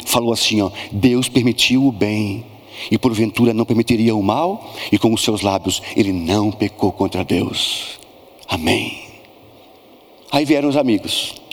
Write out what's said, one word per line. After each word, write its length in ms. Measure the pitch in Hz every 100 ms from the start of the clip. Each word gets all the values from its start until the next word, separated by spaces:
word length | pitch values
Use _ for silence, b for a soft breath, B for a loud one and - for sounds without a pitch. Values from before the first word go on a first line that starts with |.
falou 280 | - 120 117
assim: 280 | 113 - 107
ó: 100 | 95 B B
"Deus 360 | 101 127 123 123
permitiu 580 | 127 117 110 - 127 135
o 60 |
bem 520 | 104 104 107 104 104 - - B B B
e 80 | 110
porventura 560 | 131 107 110 - 117
não 100 | 110
permitiria 500 | 113 113 113 117 113
o 80 | 107
mal?" 520 | 98 120 170 - B B B
E 60 | 104
com 160 | 117
os 80 | 110
seus 180 | - 107
lábios 400 | 98 95 95 - B -
ele 160 | 98
não 380 | 92 82 104 104
pecou 420 | - 104 - 101
contra 320 | - 98 92
Deus. 720 | - 90 - - - - - - - - - - -
Amém. 520 | - - - - - - - - - - - - - - - - - -
Aí 140 | 143
vieram 240 | 147 143 143
os 80 | 143
amigos. 580 | 131 101 101 - - - -